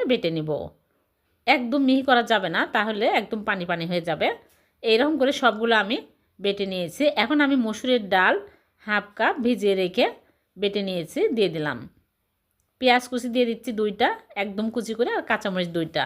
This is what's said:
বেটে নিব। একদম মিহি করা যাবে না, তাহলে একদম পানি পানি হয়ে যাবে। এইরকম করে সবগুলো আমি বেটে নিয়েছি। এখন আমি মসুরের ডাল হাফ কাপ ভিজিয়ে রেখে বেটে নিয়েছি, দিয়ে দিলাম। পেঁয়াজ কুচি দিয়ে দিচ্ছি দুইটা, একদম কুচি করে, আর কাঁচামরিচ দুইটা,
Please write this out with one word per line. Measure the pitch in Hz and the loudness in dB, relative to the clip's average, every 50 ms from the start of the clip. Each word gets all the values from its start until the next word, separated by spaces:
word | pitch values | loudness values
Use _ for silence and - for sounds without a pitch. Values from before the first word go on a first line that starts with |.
| 508 | 0
বেটে | 302 254 - - 170 | 0 0 0 0 -2
নিব। | 160 160 151 151 151 135 87 - - _ _ _ _ _ _ _ _ _ _ _ _ _ - | -2 -4 -4 -4 -4 -6 -6 -10 -14 _ _ _ _ _ _ _ _ _ _ _ _ _ 0
একদম | - 269 294 247 233 240 294 277 | 2 2 2 0 0 0 2 2
মিহি | 254 262 269 262 | 4 2 2 4
করা | 269 254 240 233 | 4 2 2 4
যাবে | 233 226 208 185 170 | 2 2 0 0 0
না, | 165 196 277 349 - | -2 -2 -2 0 0
তাহলে | 226 208 220 220 202 220 294 415 | -2 0 -2 -2 -2 0 0 0
একদম | 285 208 - - 220 208 | 0 -2 -2 -6 -6 -4
পানি | - 202 190 175 | -4 -4 -4 -2
পানি | 175 175 170 165 | -4 -4 -4 -4
হয়ে | 170 180 175 165 | -2 -2 -2 -2
যাবে। | 170 156 151 196 277 466 466 - _ _ _ _ _ _ _ - | -2 -2 0 0 -2 -2 -4 -10 _ _ _ _ _ _ _ 0
এইরকম | 226 220 220 262 294 320 269 | 2 4 4 4 2 2 2
করে | 262 262 277 | 2 0 2
সবগুলো | - 254 240 208 214 226 233 226 | 2 2 2 2 2 2 2 2
আমি | 220 202 190 247 403 - - _ _ _ _ _ - | 2 2 0 -2 -4 -6 -8 _ _ _ _ _ -6
বেটে | 190 202 196 202 202 | -2 -2 -2 -2 -4
নিয়েছি। | 190 190 185 175 160 - - 285 302 302 | -4 -4 -4 -6 -6 -2 0 0 2 2
এখন | - 214 233 302 294 | 2 0 2 2 2
আমি | 294 269 277 | 4 4 4
মসুরের | 262 233 220 220 220 - 254 254 247 208 185 | 2 2 0 -2 -4 0 0 0 0 2 2
ডাল | 196 185 185 202 269 403 - - - _ _ _ _ _ - | 2 4 6 4 4 2 -2 -8 -18 _ _ _ _ _ -6
হাফ | 214 208 208 196 - - | -4 -2 -2 -4 -4 -4
কাপ | - 220 294 392 330 220 | 0 0 0 0 0 0
ভিজিয়ে | 240 247 196 202 202 196 | 0 0 2 2 0 2
রেখে | 190 185 180 185 233 277 453 - - _ _ _ _ _ _ _ | 2 0 -2 0 0 0 0 0 -4 _ _ _ _ _ _ _
বেটে | 185 196 202 196 208 196 | -4 -2 -2 -2 -2 -4
নিয়েছি, | 190 185 175 165 - - 277 392 427 294 | -4 -4 -6 -6 -6 -4 -2 -2 0 2
দিয়ে | 226 202 180 | 2 0 0
দিলাম। | 156 165 151 151 131 117 127 - _ _ _ _ _ _ _ _ _ _ _ _ _ _ _ _ _ - | 0 -2 -4 -4 -4 -6 -10 -16 _ _ _ _ _ _ _ _ _ _ _ _ _ _ _ _ _ 0
পেঁয়াজ | 254 254 240 247 247 - | 2 4 4 4 2 -2
কুচি | 254 247 233 247 | -6 -6 -4 -2
দিয়ে | 226 254 240 233 | 0 0 0 0
দিচ্ছি | 233 226 - 262 226 | 0 -4 -6 -6 -4
দুইটা, | 208 214 208 196 208 240 320 453 - - - - | -2 -2 -2 0 0 0 0 0 -2 -10 -12 -8
একদম | - 202 214 190 202 214 220 | -6 -6 -4 -4 -4 -4 -4
কুচি | 220 247 214 220 226 | -2 -4 -4 -4 -2
করে, | 214 240 370 466 | -2 -2 0 -2
আর | 403 - | -2 -2
কাঁচামরিচ | - 233 202 - 208 185 185 180 170 | -2 -2 -2 -2 -2 -2 -2 -2 -2
দুইটা, | 165 170 160 160 - 151 131 | -2 -4 -4 -2 -2 -2 0